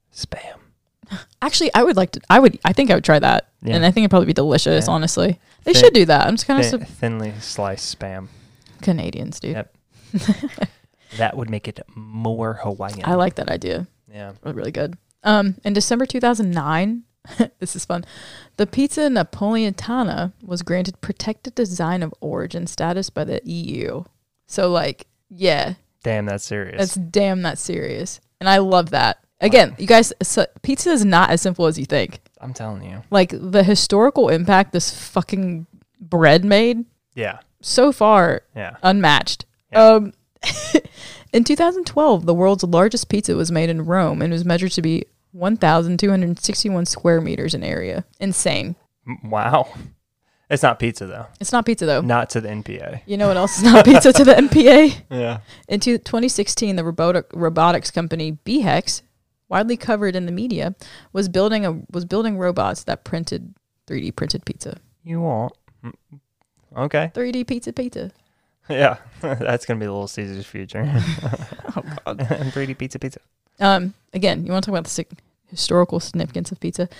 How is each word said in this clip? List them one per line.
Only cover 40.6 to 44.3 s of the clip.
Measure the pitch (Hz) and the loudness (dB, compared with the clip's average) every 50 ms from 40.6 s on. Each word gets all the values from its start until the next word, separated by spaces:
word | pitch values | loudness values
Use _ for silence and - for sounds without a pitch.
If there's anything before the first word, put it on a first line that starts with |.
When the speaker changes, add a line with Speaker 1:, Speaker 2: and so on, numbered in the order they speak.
| 605 640 | -4 -2
Speaker 2:
<laughs> | - 311 - - - - - - - - - - | -2 -2 -2 -4 -14 -20 -20 -20 -20 -20 -12 -2
in | - 233 | 0 0
two | 233 - 294 | 2 2 2
thousand | - 339 349 359 381 339 | 2 2 0 0 -2 -6
twelve, | - - 294 302 294 220 170 170 | -4 0 2 4 4 4 2 2
the | 170 170 | 0 2
world's | 175 185 196 202 190 | 4 4 2 2 2
largest | - 175 170 170 190 220 240 233 - - | 0 0 2 4 4 2 2 -2 -4 -2
pizza | - 202 - - 170 | -4 -4 -2 -2 -2
was | 165 165 170 | -2 -2 -2
made | 170 160 165 165 | 0 0 0 0
in | 165 160 156 | -2 -4 -2
Rome | 165 180 190 170 156 156 156 | -2 0 0 0 0 0 -2
and | 156 170 | -2 -2